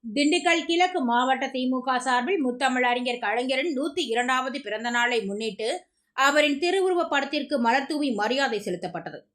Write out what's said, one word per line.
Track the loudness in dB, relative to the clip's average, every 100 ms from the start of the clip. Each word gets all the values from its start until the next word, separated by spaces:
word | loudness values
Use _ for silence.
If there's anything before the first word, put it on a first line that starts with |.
| -4
திண்டுக்கல் | 0 2 4 2 2 2
கிழக்கு | 2 2 2
மாவட்ட | 0 2 2 0 -2
தி | -2 -2
மு | -2
க | 0 -2
சார்பில் | 2 0 0 0
முத்தமிழ் | 0 0 0 2 2
அறிஞர் | 0 -2 -2
கலைஞரின் | -2 -2 0 0 0 -2
நூத்தி | -2 -4 -2
இரண்டாவது | 0 0 0 -2 -6
பிறந்த | -6 -6 -2
நாளை | 0 2 0 -2
முன்னிட்டு | -4 -6 -4 -4 -6 -8 _ _ 2
அவரின் | 4 4 2 2
திருவுருவ | 0 2 2 2 2
படத்திற்கு | 0 0 -4 -2 0
மலர் | 2 2 0
தூவி | -2 0 0
மரியாதை | 0 0 0 -2
செலுத்தப்பட்டது. | -4 -6 -6 -8 -10 -14 _